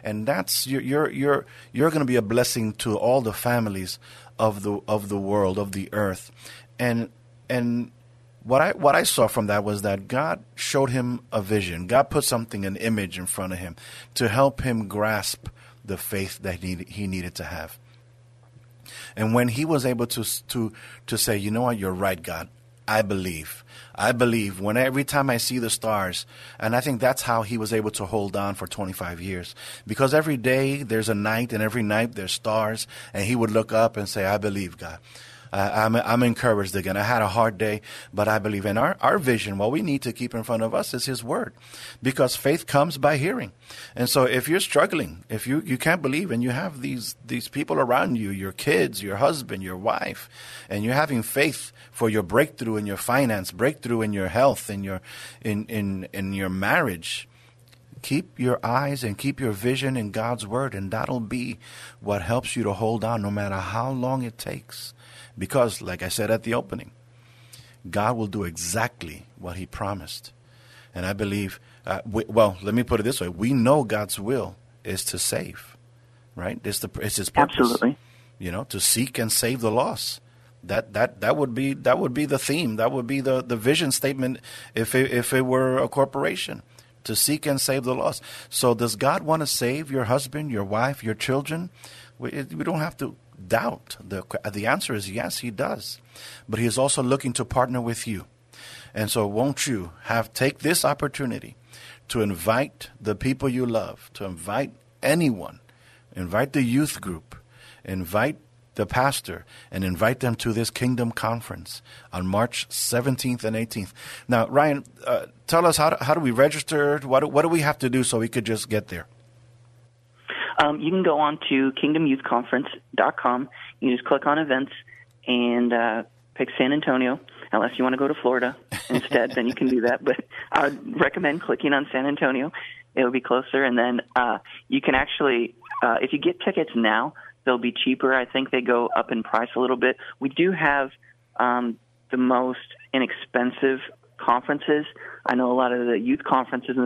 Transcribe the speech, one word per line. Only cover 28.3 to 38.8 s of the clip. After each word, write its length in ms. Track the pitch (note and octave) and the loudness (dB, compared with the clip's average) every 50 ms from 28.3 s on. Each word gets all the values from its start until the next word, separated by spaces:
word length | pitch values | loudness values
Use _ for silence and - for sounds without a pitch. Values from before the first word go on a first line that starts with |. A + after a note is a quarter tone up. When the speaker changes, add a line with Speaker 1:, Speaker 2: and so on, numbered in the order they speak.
| F2+ | -2
Speaker 1:
on 180 | G2+ G2+ G2+ G2 | -2 -4 -4 -4
for 100 | - F#2+ | -6 -8
twenty-five 540 | F2+ - - G2 F#2 F#2 - F#2 F2 F2 E2+ | -10 -8 -8 -8 -8 -6 -8 -8 -8 -8 -8
years, 360 | F2 G2 F#2+ F2 F2 - - - - - - - - | -8 -8 -6 -8 -8 -12 -14 -16 -16 -16 -16 -16 -10
because 280 | - G#2+ - C#3 C3 D3 | -8 0 2 2 4 4
every 240 | D3+ D3+ D#3+ C#3+ | 4 4 2 0
day 460 | A#2+ A2 B2+ B2+ C3+ C3+ C3+ C#3 C#3+ C#3 | 0 2 2 2 2 2 0 0 -4 -4
there's 260 | G#2 A2+ A2+ G#2+ A2 | -2 0 0 2 0
a 60 | G#2+ | 0
night, 360 | G2+ G#2 G#2+ A2 A2+ B2 A#2 | 0 0 0 0 0 -2 -2
and 100 | A#2 G#2+ | -2 0
every 220 | A2 A2 G#2+ A#2+ G#2+ | 0 0 0 0 0
night 320 | G#2 G#2+ A2 A#2+ A2+ - | 2 2 2 2 0 -4
there's 160 | G#2 F#2+ F2+ | -8 -6 -6
stars, 560 | - - - A2 G#2+ A2 G#2+ G#2+ A2+ A2 - - - - - - - | -6 -4 -2 0 0 0 0 0 -2 -6 -8 -10 -12 -16 -16 -8 -6
and 120 | G2 G2 | -4 0
he 100 | G#2+ B2+ | 0 2
would 160 | A#2+ A2+ G#2+ | 2 2 2
look 220 | G#2+ A2 G#2+ G2+ A2 | 2 2 0 2 4
up 240 | A2 A#2 A2+ - | 4 4 4 2
and 100 | G#2+ G2+ | -2 -6
say, 160 | F#2+ - A2 F#2+ | -4 -2 -2 0
"I 140 | F#2+ G#2 | 2 2
believe, 400 | G#2 G2+ G#2 G2 G2+ F#2+ F2 E2 | 2 0 -2 -2 -2 -6 -6 -8
God." 220 | - F2 E2 E2+ - - - - - - - - - - - | -12 -14 -14 -14 -16 -18 -20 -20 -20 -20 -20 -20 -20 -12 -6
I, 360 | - G2 G2 G2 - A2 G#2+ | -2 -2 0 2 2 2 4
I'm, 100 | A2 A2+ | 4 4
I'm 280 | A#2 - - A#2 A#2+ B2 | 2 2 4 2 4 4
encouraged 520 | A#2 A2 - - A#2+ G#2+ G2+ G2 F#2 F#2+ | 2 2 2 4 4 4 4 2 -2 -2
again. 220 | G2 F2+ G2 F#2+ | -4 -2 -2 -2
I 60 | G2+ G#2 | 0 0
had 180 | A2 B2 A2+ | 2 2 2
a 80 | G#2+ G2 | 2 2
hard 280 | F2+ A#2 A2+ A2+ G2+ | 4 4 2 2 2
day, 220 | F2+ A2 G#2+ G#2 G#2+ - - - - - - - | 0 -2 -2 -2 -4 -6 -12 -16 -16 -16 -8 -2
but 140 | G2+ G#2 | 0 2
I 100 | A2 A2 | 2 2
believe. 280 | G#2+ G2 G#2+ G#2 G2 F#2+ | 2 0 0 -2 -2 -2
And 120 | G#2 G2 | 0 2
our, 200 | A2+ | 2